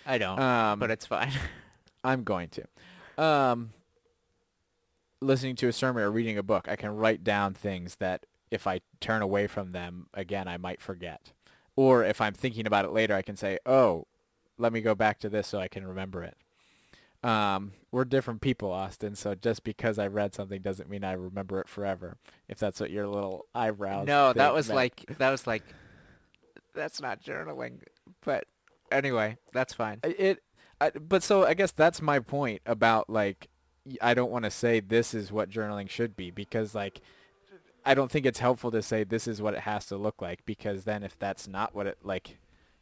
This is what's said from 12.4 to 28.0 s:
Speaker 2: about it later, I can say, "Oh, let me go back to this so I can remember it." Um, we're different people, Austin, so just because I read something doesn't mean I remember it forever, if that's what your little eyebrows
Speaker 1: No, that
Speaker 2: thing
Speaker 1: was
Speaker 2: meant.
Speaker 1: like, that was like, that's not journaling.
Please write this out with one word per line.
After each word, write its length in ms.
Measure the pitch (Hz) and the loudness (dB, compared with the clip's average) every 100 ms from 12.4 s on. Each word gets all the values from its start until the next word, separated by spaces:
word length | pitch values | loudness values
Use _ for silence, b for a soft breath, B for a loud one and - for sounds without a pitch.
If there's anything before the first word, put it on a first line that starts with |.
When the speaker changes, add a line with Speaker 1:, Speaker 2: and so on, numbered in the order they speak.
| 127 113 107 | -6 -4 2
Speaker 2:
about 200 | 104 95 | 4 4
it 60 | |
later, 220 | 110 110 | 2 2
I 80 | 98 | 2
can 140 | 95 101 | -2 -6
say, 240 | 98 92 - | -4 -4 4
"Oh, 420 | 131 117 82 - _ _ _ _ - | 6 6 4 -4 _ _ _ _ -2
let 140 | 117 | 0
me 80 | 113 | 2
go 140 | 110 104 | 0 4
back 240 | 107 101 | 2 2
to 100 | 107 | -2
this 180 | 104 - | -4 -2
so 120 | 104 | -4
I 80 | 92 | -6
can 180 | 95 95 | -8 -10
remember 380 | 92 95 92 | -8 -8 -8
it." 140 | 85 - _ b b b b b b b 123 | -10 -14 _ b b b b b b b 0
Um, 460 | 110 101 95 101 - _ | 2 2 0 -6 -16 _
we're 140 | 123 127 | -2 2
different 360 | 135 127 110 | 0 0 -4
people, 300 | 139 123 101 | -2 -2 -4
Austin, 440 | 92 98 - 104 104 | -4 -6 -8 -10 -6
so 200 | 104 95 | -6 -2
just 280 | 117 113 | -2 -2
because 360 | - - 117 107 | -6 -2 -2 0
I 80 | 101 | -2
read 260 | 104 101 - | 0 -2 -4
something 260 | 98 98 | -8 -6
doesn't 280 | 98 95 73 | -6 -6 -8
mean 140 | 101 | -8
I 100 | 95 | -6
remember 460 | 95 92 95 95 95 | -6 -6 -8 -6 -6
it 80 | - | -6
forever, 500 | - 101 92 92 - b b b | -6 -4 -4 -8 -16 b b b
if 120 | 95 | -4
that's 200 | 104 - | -4 -2
what 120 | 107 | -6
your 160 | 98 101 | -4 -4
little 400 | 101 98 92 - 120 | -2 -4 -6 -8 -2
eyebrows 520 | 110 104 98 98 104 | -2 -2 -4 -2 2
Speaker 1:
No, 260 | 143 135 | 6 6
that 160 | 120 147 | 6 4
Speaker 2:
thing 40 | |
Speaker 1:
was 140 | 147 113 | 4 2
Speaker 2:
meant. 80 | 127 | 2
Speaker 1:
like, 400 | 127 - - - | 0 -2 -14 0
that 140 | 135 | 2
was 160 | 135 - | 2 -2
like, 160 | 110 - - b b b b b _ _ - _ | -4 -6 -20 b b b b b _ _ -20 _
that's 280 | - 151 - | -8 -8 -6
not 200 | 131 101 | -6 -6
journaling. 560 | - 131 156 135 123 123 - _ | -6 -8 -8 -8 -10 -12 -20 _